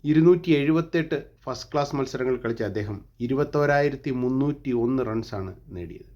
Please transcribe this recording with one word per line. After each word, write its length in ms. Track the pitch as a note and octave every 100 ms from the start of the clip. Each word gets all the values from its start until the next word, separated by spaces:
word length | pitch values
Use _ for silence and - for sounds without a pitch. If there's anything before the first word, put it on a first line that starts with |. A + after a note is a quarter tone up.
| D3
ഇരുന്നൂറ്റി 400 | D#3 E3 F3+ E3 D3
എഴുപത്തെട്ട് 580 | C#3+ D#3+ D#3+ E3+ D#3+ C#3+ - _
ഫസ്റ്റ് 260 | - B2 -
ക്ലാസ് 240 | D3 C#3+ C#3+
മത്സരങ്ങൾ 400 | C3 B2+ B2+ B2
കളിച്ച 200 | A#2 A2+ G#2+
അദ്ദേഹം 260 | G2+ G2+ G2 - _ A#2+
ഇരുപത്തൊരായിരത്തി 880 | C3+ C#3+ D3 D3 C#3+ C#3+ C3+ C#3+ B2+
മുന്നൂറ്റി 500 | B2 C3 C#3+ D3 C3+ A#2+
ഒന്ന് 200 | A#2 C3+ A2+
റൺസാണ് 440 | A2 A2 G#2 F#2+ F#2 - F2+
നേടിയത്. 340 | E2+ E2+ -